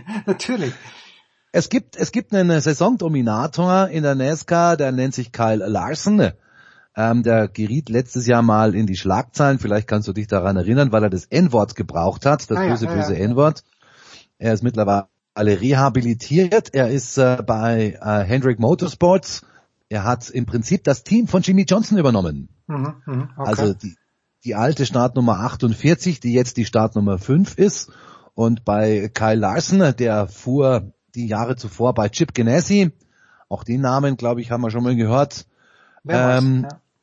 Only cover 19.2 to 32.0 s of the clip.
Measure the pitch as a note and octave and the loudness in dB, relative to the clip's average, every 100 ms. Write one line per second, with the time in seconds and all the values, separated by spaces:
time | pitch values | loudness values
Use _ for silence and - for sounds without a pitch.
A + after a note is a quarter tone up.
19.2 | - - _ _ _ _ - G#2+ G#2 B2 | 0 -16 _ _ _ _ -8 -4 -2 -2
20.2 | - C3 A#2+ A#2+ - F3 D3 C3 - A3+ | -4 -6 -4 -4 -2 0 0 -2 0 0
21.2 | A3 F#3 F#3 F#3+ F#3+ F#3+ A3 G#3 C#3 G#2+ | 2 0 2 2 4 0 2 2 2 2
22.2 | E2+ C#2 - _ - C#3+ C3 - D3 B2+ | 0 -6 -12 _ -10 -6 -6 -8 -8 -8
23.2 | C3 C#3 C3+ G#2+ G#2 G2 G2 - _ _ | -8 -8 -4 0 -2 -2 -10 -16 _ _
24.2 | _ _ B2 G#2+ B2+ C#3+ B2+ B2 B2+ C3 | _ _ -8 -2 0 0 0 0 0 2
25.2 | A#2+ F#2+ A#2+ - A#2+ A2+ D3 E3+ F#3 D3 | 0 0 -2 -2 -2 0 0 2 0 -4
26.2 | A#2+ B2 B2 - G#2+ A2+ A2 A2 G2+ F#2+ | 0 0 0 -2 0 0 0 0 0 -2
27.2 | A2+ D3+ G3+ - G3 - - - - - | 0 2 2 2 0 0 -14 -18 -20 -20
28.2 | _ - A2+ A#2 - G#2 G#2+ G#2+ G2+ - | _ -2 -2 0 -2 0 2 0 -2 -2
29.2 | A2 A2 G2+ B2 - G3 D#3 B2+ A#2+ G#2+ | 0 2 0 -2 0 2 2 2 0 0
30.2 | F#2+ - B2 C#3 C3 B2 F#2 _ _ B2 | -2 -6 -4 0 2 0 -4 _ _ -10
31.2 | A#2 G#2+ A#2+ B2 G#2+ - A#2+ A2+ | -6 -4 -4 -6 -8 -2 0 0